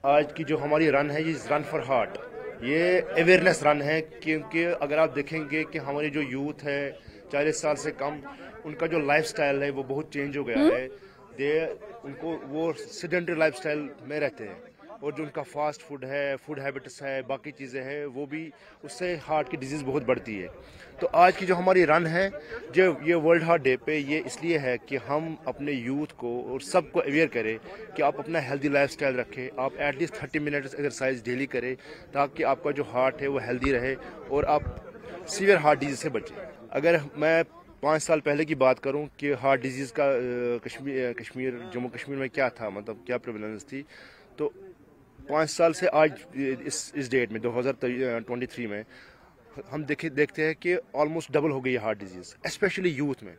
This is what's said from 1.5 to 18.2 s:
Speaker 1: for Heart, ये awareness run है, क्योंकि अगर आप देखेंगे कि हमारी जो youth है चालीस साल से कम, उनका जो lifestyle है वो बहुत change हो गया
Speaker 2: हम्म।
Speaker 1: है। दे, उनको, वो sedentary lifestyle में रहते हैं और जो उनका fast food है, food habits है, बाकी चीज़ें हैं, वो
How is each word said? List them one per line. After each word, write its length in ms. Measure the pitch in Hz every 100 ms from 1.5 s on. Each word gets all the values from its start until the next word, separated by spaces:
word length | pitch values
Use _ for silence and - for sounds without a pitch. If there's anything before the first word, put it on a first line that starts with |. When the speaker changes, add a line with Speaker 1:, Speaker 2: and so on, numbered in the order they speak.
| 147
Speaker 1:
for 200 | 147 156
Heart, 320 | 123 127 101 - - - - -
ये 360 | 117 156 175 185
awareness 640 | - 165 170 185 180 -
run 180 | 147 147
है, 200 | 143 160
क्योंकि 640 | 156 - 151 156 143 165
अगर 340 | 170 170 143 151
आप 100 | 160
देखेंगे 540 | 139 143 160 147 156
कि 140 | 156 160
हमारी 320 | 139 143 151
जो 120 | 143
youth 420 | 139 131 143 147
है 360 | 147 143 139 - - - -
चालीस 300 | 143 151 156
साल 140 | 156
से 160 | 147 151
कम, 280 | - 139 147 135 - - -
उनका 220 | 151 151 165
जो 120 | 160
lifestyle 640 | 139 147 156 - 143 139
है 60 | 143
वो 140 | 139
बहुत 300 | 127 139 151
change 240 | 143 143 143
हो 60 |
गया 160 | 120 120
Speaker 2:
हम्म। 140 | 147
Speaker 1:
है। 140 | 123 131 - - - - -
दे, 420 | 139 156 160 - - -
उनको, 360 | 143 135 165 156
वो 280 | 135 151 165
sedentary 600 | 156 - - 175 180 175
lifestyle 540 | 165 156 151 156 151 143 - 123
में 120 | 151
रहते 240 | 143 -
हैं 180 | 104 92 - _ - -
और 100 | 143
जो 100 | 143
उनका 180 | 151 156
fast 400 | 139 147 151 147
food 240 | - 143
है, 300 | 131 139 139
food 240 | 135 - 147
habits 440 | 139 135 131 -
है, 180 | 139 135
बाकी 300 | 131 135 151
चीज़ें 300 | 139 135 131
हैं, 240 | 131 147
वो 200 | 147 127